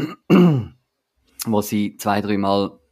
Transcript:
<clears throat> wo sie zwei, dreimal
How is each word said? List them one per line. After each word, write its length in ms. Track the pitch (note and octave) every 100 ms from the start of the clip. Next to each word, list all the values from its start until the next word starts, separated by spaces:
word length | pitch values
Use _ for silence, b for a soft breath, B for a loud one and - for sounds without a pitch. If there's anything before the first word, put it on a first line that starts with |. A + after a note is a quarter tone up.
| D3 - -
<clears throat> 440 | F#3 F3 C#3 F#2+ - _ _ _ _ _ - -
wo 160 | G#2
sie 360 | G#2 G#2+ G2+ -
zwei, 240 | G#2 G#2
dreimal 580 | G2+ G2+ C#3 G2+ G2 - _